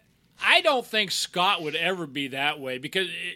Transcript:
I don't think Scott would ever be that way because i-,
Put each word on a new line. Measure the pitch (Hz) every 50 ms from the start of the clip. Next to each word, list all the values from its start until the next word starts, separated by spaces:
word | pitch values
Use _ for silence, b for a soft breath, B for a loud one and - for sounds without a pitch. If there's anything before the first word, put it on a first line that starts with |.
| _ _ _ _ _ _ _ - -
I | 208 294 359
don't | 349 320 285 247 233
think | - - 214 208 175 -
Scott | - - - - 185 180 196 202 175 160
would | 151 143
ever | 156 165 175 196 180 170
be | 143 127 147 139 131
that | 131 135 139 147 151 151
way | 135 131 127
because | 127 131 151 - 190 190 170
i-, | 165 170 175 180 170